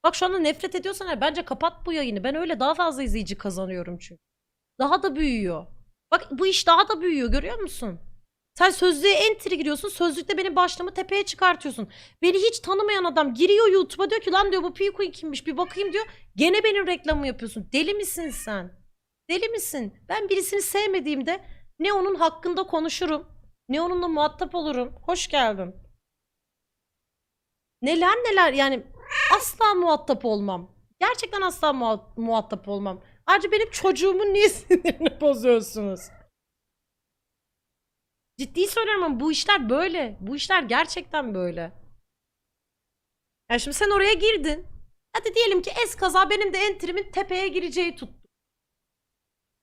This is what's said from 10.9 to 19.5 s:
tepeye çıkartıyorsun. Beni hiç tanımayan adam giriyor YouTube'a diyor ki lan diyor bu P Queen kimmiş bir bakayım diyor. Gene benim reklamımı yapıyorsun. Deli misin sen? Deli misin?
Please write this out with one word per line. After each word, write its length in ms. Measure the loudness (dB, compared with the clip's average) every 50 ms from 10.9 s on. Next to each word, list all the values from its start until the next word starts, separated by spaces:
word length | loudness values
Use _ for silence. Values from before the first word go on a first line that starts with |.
| -6
tepeye 320 | -6 -6 -2 -2 -2 -2
çıkartıyorsun. 640 | -4 -2 2 2 2 2 2 -4 -10 -8 -8 -10 -12 -12 -20 -20 -20 _ _
Beni 160 | 2 2 4
hiç 220 | 4 2 2 0 0
tanımayan 440 | -4 -2 0 0 0 0 0 0 0
adam 300 | 0 2 2 0 0 2
giriyor 340 | 2 4 6 6 6 6
YouTube'a 420 | 6 6 4 2 0 -2 -2 -2 0
diyor 120 | 0 -2
ki 100 | -2 0
lan 200 | 2 2 2 2
diyor 120 | 0 -2 -2
bu 100 | -4 -4
P 180 | -2 -4 -4
Queen 200 | -2 -4 -6 -6
kimmiş 360 | -6 -10 -12 -10 -10 -8 -8
bir 100 | -8 -4
bakayım 360 | -4 -4 -4 -4 -6 -6 -4 -2
diyor. 120 | -4 -6 -6 -12 -20 -20 -16 _
Gene 280 | 2 2 4 4 4 2
benim 240 | 2 2 2 0
reklamımı 400 | -2 -4 -4 -2 -2 -2 -2 -2
yapıyorsun. 420 | -6 -6 -8 -10 -10 -10 -12 -10 -2 0
Deli 200 | 0 0 0 -2
misin 360 | -4 -4 -6 -6 -6 -8 -8
sen? 540 | -8 -10 -8 -8 -8 -8 -8 -10 -16 -20 _ _ _ _ _ _ _ _ _ -4
Deli 200 | -4 -2 -2
misin? 440 | -2